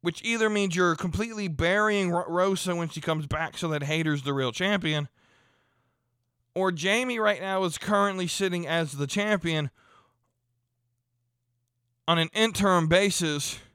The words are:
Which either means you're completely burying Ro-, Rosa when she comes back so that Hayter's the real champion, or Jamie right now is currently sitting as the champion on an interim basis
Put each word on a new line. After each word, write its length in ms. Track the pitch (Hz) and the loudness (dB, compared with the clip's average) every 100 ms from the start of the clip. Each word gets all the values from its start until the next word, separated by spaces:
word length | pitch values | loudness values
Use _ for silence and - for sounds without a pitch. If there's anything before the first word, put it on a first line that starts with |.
Which 200 | 170 165 | -4 -4
either 260 | 226 233 220 | -4 2 2
means 240 | 208 196 | 2 0
you're 220 | 170 180 160 | 2 2 2
completely 500 | 180 170 226 220 196 | -2 -2 -4 -4 -4
burying 640 | 143 170 202 214 202 180 | 0 2 4 2 2 0
Ro-, 140 | 170 - | -2 0
Rosa 480 | 175 190 190 185 | 0 2 0 -2
when 140 | 170 165 | -2 -4
she 120 | 160 | -4
comes 260 | 165 156 143 | -4 -4 -2
back 300 | 156 160 - | -4 -4 -4
so 120 | 170 | -4
that 160 | 151 | -2
Hayter's 380 | 143 160 160 147 | -2 0 2 0
the 120 | 135 | 0
real 160 | 139 127 | 0 -2
champion, 580 | 110 185 202 160 151 147 _ _ _ _ _ _ _ _ _ _ _ _ _ _ | 0 0 0 0 -2 -4 _ _ _ _ _ _ _ _ _ _ _ _ _ _
or 180 | 180 190 | 0 0
Jamie 480 | 165 180 220 254 233 | 0 0 0 0 0
right 200 | 214 202 | 0 0
now 220 | 190 190 | -2 -2
is 140 | 185 - | -2 -4
currently 480 | - 202 202 190 180 | 0 2 2 0 -4
sitting 400 | - 190 175 165 | -2 -2 -2 -2
as 260 | 165 156 | -2 -2
the 140 | 139 143 | -4 -4
champion 640 | 202 208 202 165 156 143 _ _ - _ _ _ _ _ _ _ _ _ _ _ _ _ _ _ _ _ _ _ _ - | -2 0 0 0 -2 -2 _ _ -20 _ _ _ _ _ _ _ _ _ _ _ _ _ _ _ _ _ _ _ _ -2
on 120 | 170 | 0
an 120 | 160 | 0
interim 540 | 214 220 - 196 180 160 | 2 0 2 4 4 4
basis 720 | 175 202 - 165 147 - - - | 4 4 0 -2 -2 -4 -10 -16